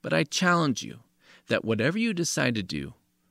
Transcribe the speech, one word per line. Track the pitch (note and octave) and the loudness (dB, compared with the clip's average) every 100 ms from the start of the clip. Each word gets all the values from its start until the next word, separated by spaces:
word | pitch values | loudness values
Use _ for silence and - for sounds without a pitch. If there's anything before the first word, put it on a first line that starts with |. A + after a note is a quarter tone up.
But | - | 0
I | D#3+ | 0
challenge | E3 - F3+ F3 D#3 A#2 | 0 0 2 4 2 0
you | - - _ _ _ - _ | -6 -14 _ _ _ -20 _
that | A2+ G#2+ | -2 0
whatever | G#2+ A#2+ G3 | 0 0 0
you | A#3 | -2
decide | F3 E3+ - B2+ A2+ | 0 -2 0 0 0
to | |
do, | F#2 D2+ C#2 - _ _ _ | -4 -6 -8 -12 _ _ _